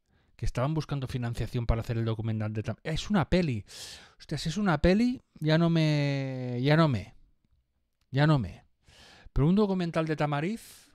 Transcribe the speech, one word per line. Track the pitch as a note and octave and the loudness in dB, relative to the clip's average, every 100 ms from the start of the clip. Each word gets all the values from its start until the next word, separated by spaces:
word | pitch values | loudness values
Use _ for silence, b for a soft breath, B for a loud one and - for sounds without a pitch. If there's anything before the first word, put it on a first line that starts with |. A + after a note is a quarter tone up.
| _ _ _ - | _ _ _ -6
Que | A#2 | -4
estaban | - C3 | 0 -2
buscando | D#3+ C#3 C#3+ C3 | -2 -4 -6 -6
financiación | B2+ A#2+ A#2+ A2 B2 A#2 | -6 -6 -4 -4 -2 0
para | A2+ | 0
hacer | A2 A2+ | -2 -4
el | A2+ | -2
documental | A2+ A2+ A2 G#2+ | -4 -4 -4 -4
de... | G#2+ | -6
Tam-, | G#2 A2 | -6 -8
es | - D#3 - | -6 -6 -2
una | G#3 C3+ | -2 2
peli. | F3 E3+ A2+ - B B B B B | 0 0 -4 -8 B B B B B
Hostia, | - C#3+ | -12 -8
si | E3 | -6
es | D#3+ | -2
una | G#3 D3 | 0 2
peli, | E3+ F#3+ B3 B3 - - | 4 4 2 -2 -12 -6
ya | D#3 D#3 | 2 4
no | E3+ | 4
me... | E3 D#3 D3 C#3+ C#3 C3+ C3 B2 B2 | 4 4 2 0 -2 -4 -6 -6 -2
Ya | C3 D3+ | 4 6
no | D#3+ | 4
me, | A2+ G#2 - - _ _ _ _ _ _ _ _ | 2 -4 -16 -20 _ _ _ _ _ _ _ _
ya | B2+ D3+ | 2 4
no | D3 | 4
me. | F#2 F2+ _ _ B B B B B | 0 -10 _ _ B B B B B
Pero | - C#3+ | 2 4
un | G3 | 4
documental | G#3 F#3+ F3 E3 D#3+ | 2 0 -2 -2 -2
de | D3+ | -2
Tamariz | D3+ C#3+ E3 A3+ - - _ | -2 -2 -4 -6 -12 -20 _